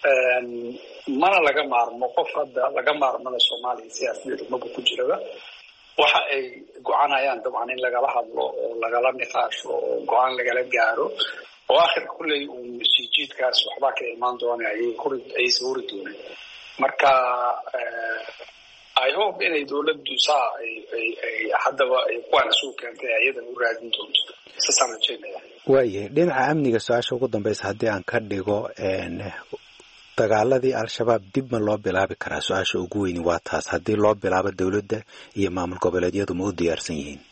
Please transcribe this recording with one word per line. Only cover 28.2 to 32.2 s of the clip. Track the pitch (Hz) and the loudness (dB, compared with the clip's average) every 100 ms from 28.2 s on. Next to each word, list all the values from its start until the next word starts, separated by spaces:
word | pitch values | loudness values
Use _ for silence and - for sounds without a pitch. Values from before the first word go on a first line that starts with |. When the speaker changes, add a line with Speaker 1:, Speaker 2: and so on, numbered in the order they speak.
Speaker 2:
dhigo, | 110 101 95 104 - - | -2 -4 0 -2 -2 -4
en, | 101 95 87 87 92 - - - - - - - - - | -2 -2 -4 -6 -8 -10 -14 -16 -16 -20 -20 -20 -12 0
dagaaladii | 113 107 110 131 131 | 4 4 4 4 2
Al-Shabaab | 120 110 - 113 113 98 | 0 -2 -2 2 2 2
dib | 135 135 | -4 -2
ma | 117 | 0
loo | 104 104 | 0 0
bilaabi | 107 92 98 | 0 0 0
karaa? | - | -2